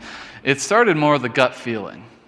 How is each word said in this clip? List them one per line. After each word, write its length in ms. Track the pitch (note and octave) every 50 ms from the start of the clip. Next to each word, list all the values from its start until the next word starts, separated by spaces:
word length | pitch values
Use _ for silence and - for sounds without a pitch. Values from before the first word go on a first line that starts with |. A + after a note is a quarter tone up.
| - - - - - - - - -
It 160 | C3 C#3 C#3
started 340 | - - G3+ A#3 A#3+ G#3 D#3+
more 180 | D3+ D3+ D3+ D3
with 120 | C3+ B2
a 40 | A#2+
gut 240 | A2 C#3 B2+ B2 -
feeling. 520 | - - B2 A2+ G#2+ F#2+ C2 - - G2+ - - _ _